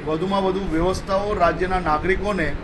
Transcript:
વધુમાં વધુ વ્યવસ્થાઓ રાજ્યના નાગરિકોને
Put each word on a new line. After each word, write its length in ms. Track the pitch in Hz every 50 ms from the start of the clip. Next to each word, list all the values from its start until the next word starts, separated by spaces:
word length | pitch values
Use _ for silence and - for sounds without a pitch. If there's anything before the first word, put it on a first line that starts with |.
| 135
વધુમાં 380 | 147 156 165 180 196 196 196
વધુ 180 | 190 190 185 196 196 180
વ્યવસ્થાઓ 600 | 156 160 170 185 180 - - - 190 196 202 208 208
રાજ્યના 460 | 190 175 170 165 165 185 180 180 185
નાગરિકોને 760 | 175 160 151 151 147 175 190 - 196 208 208 185 160 143 135 -